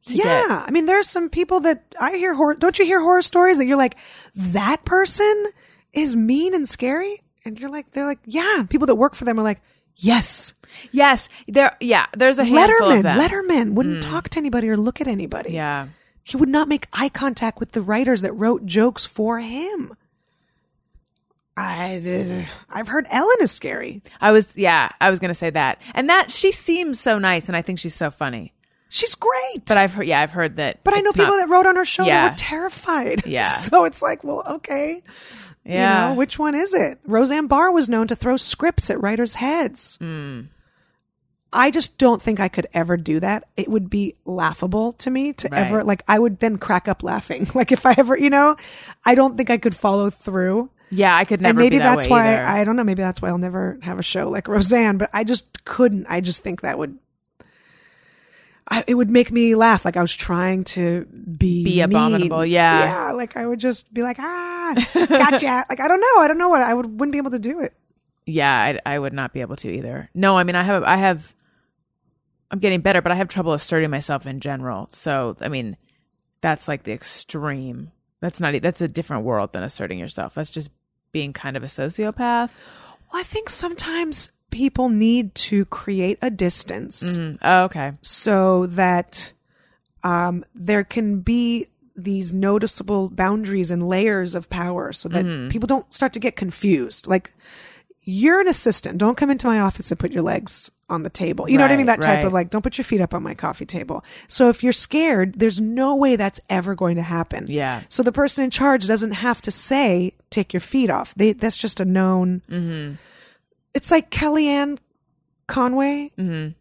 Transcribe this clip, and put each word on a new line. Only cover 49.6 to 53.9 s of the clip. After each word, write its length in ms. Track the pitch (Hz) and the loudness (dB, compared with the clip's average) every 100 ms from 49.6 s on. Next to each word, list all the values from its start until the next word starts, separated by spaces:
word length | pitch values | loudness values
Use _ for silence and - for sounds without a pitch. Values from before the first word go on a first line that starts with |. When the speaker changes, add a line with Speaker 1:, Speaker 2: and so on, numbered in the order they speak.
| 226 | 0
Speaker 2:
follow 360 | 175 208 196 202 | 0 0 2 0
through. 580 | - - 185 185 208 254 _ _ | -4 -6 -2 0 -2 -4 _ _
Speaker 1:
Yeah, 260 | 190 196 170 | 2 6 6
I 80 | |
could 160 | 190 208 | 4 2
Speaker 2:
And 20 | |
Speaker 1:
never 140 | 220 226 | 4 6
Speaker 2:
maybe 180 | 247 269 | 6 6
Speaker 1:
be 20 | |
that 180 | 247 247 | 6 4
Speaker 2:
that's 100 | - | 4
Speaker 1:
way 40 | |
Speaker 2:
why, 180 | 240 220 | 4 6
Speaker 1:
either. 120 | 220 123 | 2 2
Speaker 2:
I 160 | 202 | 0
don't 120 | 208 240 | 2 2
know, 80 | |
maybe 180 | 214 190 | 0 0
that's 180 | 185 180 | -2 -4
why 80 | 180 | -4
I'll 80 | 175 | -2
never 400 | 180 185 185 254 | -4 -4 -6 -6
have 160 | 170 | -10